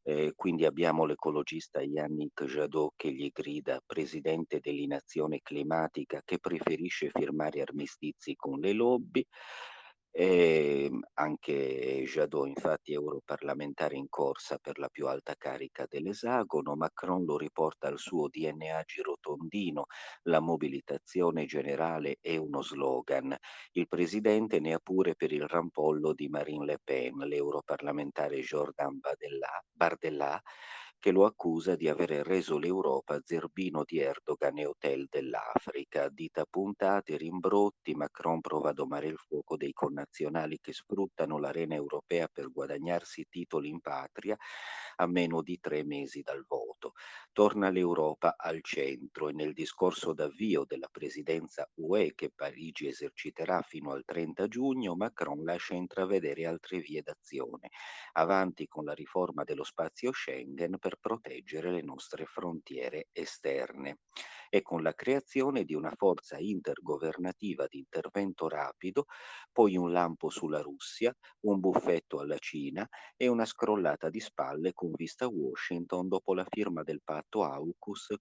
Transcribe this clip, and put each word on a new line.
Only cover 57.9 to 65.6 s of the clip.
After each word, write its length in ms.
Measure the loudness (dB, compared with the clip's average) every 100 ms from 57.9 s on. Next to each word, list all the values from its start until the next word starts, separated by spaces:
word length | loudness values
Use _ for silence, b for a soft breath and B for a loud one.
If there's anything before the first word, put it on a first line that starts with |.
| B B
"Avanti 540 | 2 6 6 4 -2 -8
con 180 | -6 -6
la 80 |
riforma 500 | -6 -2 0 0 -2
dello 220 | -4 -4 -6
spazio 480 | -4 -6 -2 -4
Schengen 640 | -2 -6 -6 -8 -4 -2 0
per 140 | -2 -4
proteggere 760 | -4 -4 -6 -12 -8 -4 -2
le 100 | -2
nostre 440 | -4 -12 -10 -10 -8
frontiere 840 | -6 -6 -6 -8 -6 -4 -6 -8
esterne." 840 | -8 -8 -4 -2 -2 -2 -6 -10 -10 _ B B B B
E 140 | 2
con 200 | 2 0
la 100 | 0
creazione 720 | 0 0 0 2 0 2 0